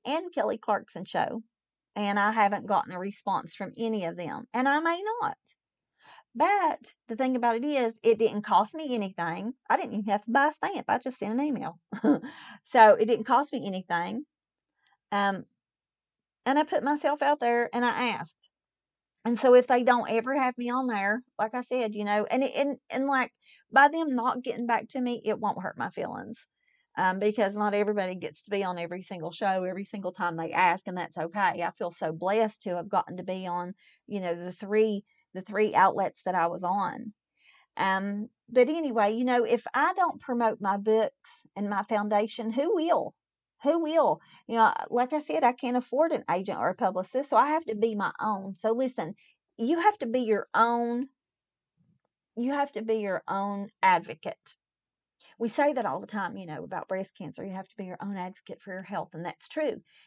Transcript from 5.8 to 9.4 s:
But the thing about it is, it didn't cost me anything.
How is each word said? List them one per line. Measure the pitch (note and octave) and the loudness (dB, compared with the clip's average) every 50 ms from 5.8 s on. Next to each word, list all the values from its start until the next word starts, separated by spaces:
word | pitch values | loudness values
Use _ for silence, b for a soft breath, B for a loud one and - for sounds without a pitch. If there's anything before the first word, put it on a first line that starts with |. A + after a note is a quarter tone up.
| _ _ B B B B B B B B - | _ _ B B B B B B B B -2
But | A#3 D4+ F4+ G#4 G4+ F4 D#4 - - - - - _ _ - | 0 2 4 4 4 2 0 0 -2 -8 -16 -20 _ _ -8
the | A3+ | -4
thing | A3 C4 C4 C4 | -2 0 0 0
about | B3 A#3 A#3+ A3+ | 2 2 2 2
it | A#3 B3 | 2 0
is, | D4 D4 C4+ B3 A3+ A3+ _ - | 0 0 2 0 0 -2 _ 2
it | A3+ A3+ A3 | 4 4 4
didn't | A3+ G#3+ - G#3 G#3 | 4 2 0 -2 0
cost | A3 G#3 F3+ G#3+ G#3+ - | 2 4 4 4 2 -2
me | D#4 D#4+ C#4 B3 | -8 -6 -4 -2
anything. | A3+ G3+ F#3+ F#3+ - E3+ E3 E3 F3+ | -2 -4 -4 -6 -6 -6 -4 -4 -6